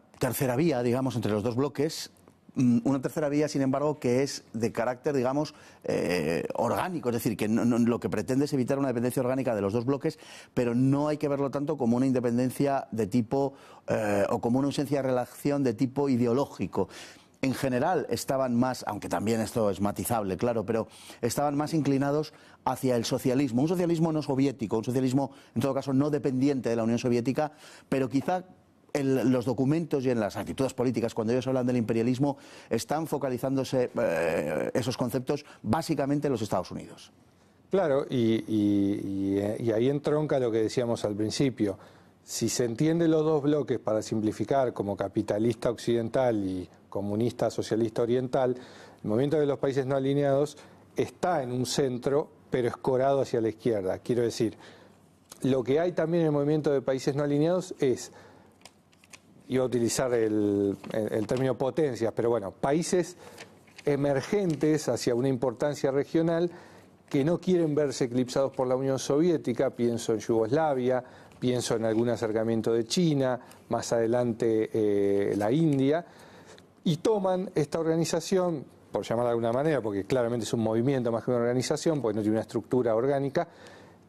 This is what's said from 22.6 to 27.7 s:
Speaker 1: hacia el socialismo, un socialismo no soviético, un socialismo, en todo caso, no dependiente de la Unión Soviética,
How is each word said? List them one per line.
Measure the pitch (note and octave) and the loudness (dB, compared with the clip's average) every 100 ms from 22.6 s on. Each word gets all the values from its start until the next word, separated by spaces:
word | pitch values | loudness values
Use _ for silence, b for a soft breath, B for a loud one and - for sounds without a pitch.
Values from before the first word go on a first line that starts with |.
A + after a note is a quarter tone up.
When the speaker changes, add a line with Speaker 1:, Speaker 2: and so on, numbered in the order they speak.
Speaker 1:
hacia | - B2+ C3 A#2+ | -6 -2 2 2
el | |
socialismo, | A2 B2+ C3 B2+ C#3 A#2 | 0 0 2 2 2 2
un | D#3 | 2
socialismo | F3+ E3+ D#3+ E3 | 2 0 2 2
no | D#3 | 0
soviético, | C#3+ C3 C#3 - G2 A2 | -2 2 0 0 -2 -2
un | |
socialismo, | A2 B2+ C3 C3+ C3+ B B | 0 0 2 2 0 B B
en | D3 | -2
todo | C#3 | 0
caso, | C3+ C#3+ | 0 0
no | C3 D3 | 2 2
dependiente | D3 C#3+ B2+ C#3 C3+ A2+ | 0 0 2 2 2 0
de | A#2 | 0
la | |
Unión | A2+ A#2 | 0 0
Soviética, | B2+ A#2+ A#2+ C3 D3 B B | 0 0 0 -2 -4 B B